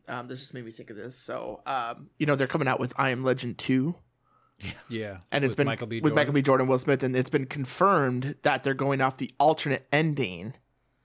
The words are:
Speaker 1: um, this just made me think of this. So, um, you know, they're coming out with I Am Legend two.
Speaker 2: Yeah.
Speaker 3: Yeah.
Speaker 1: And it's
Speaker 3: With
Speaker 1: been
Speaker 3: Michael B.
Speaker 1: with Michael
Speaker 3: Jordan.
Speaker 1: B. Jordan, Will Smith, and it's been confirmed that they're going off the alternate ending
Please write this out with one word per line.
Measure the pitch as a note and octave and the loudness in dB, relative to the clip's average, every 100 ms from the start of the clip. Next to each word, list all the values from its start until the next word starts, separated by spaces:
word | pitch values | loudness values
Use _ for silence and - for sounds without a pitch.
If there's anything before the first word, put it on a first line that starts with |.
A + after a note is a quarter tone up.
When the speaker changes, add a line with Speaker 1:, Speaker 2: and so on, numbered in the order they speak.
| - | -12
Speaker 1:
um, | B2 B2 | -10 -10
this | B2+ | -12
just | C3 | -14
made | C3+ A2+ | -14 -16
me | |
think | A2+ - | -16 -18
of | G#2+ | -14
this. | A2+ B2+ | -12 -12
So, | - B2 A#2 - - | -10 -8 -10 -10 -6
um, | C3+ A#2 B2 - - | -6 -6 -10 -14 -6
you | D3 | 0
know, | C#3 | 0
they're | C3+ | 0
coming | E3 C3+ | 0 0
out | B2+ | 0
with | B2+ - | -2 -2
I | C3+ | 0
Am | B2 | 0
Legend | C3 B2+ A#2+ - | 0 0 -2 -6
two. | - C3 C#3 F3 _ _ _ _ _ _ | 0 2 2 -4 _ _ _ _ _ _
Speaker 2:
Yeah. | F#2+ - - | -14 -14 -10
Speaker 3:
Yeah. | A#2 G#2 F#2+ - | -8 -8 -12 -4
Speaker 1:
And | C#3 | 0
it's | C#3 | 0
Speaker 3:
With | A#2 | 2
Speaker 1:
been | C3+ | 0
Speaker 3:
Michael | A2+ A2 | 0 -4
B. | A2+ | 0
Speaker 1:
with | D3+ | 2
Michael | D3+ C#3 | 2 2
Speaker 3:
Jordan. | C#3+ | 2
Speaker 1:
B. | C#3 | 4
Jordan, | C3 C3 | 4 4
Will | B2+ | 2
Smith, | B2+ C3+ | 4 2
and | C3 B2+ | 2 0
it's | B2+ | 0
been | D3 C3 | 0 -2
confirmed | D3 C3 - F#3+ F#3 C3 B2 C3+ C#3+ | -6 -4 2 4 6 4 0 -4 -2
that | - C3 | 0 0
they're | C#3 | 0
going | C3+ C#3 C3+ | 0 0 2
off | C3 - | 0 -2
the | B2+ - | -6 2
alternate | D3 D#3 D3+ C3+ - | 2 4 0 -2 0
ending | C#3+ D#3+ C#3+ G#2+ F2+ G2+ - _ _ _ _ | 2 2 0 -4 -4 -10 -14 _ _ _ _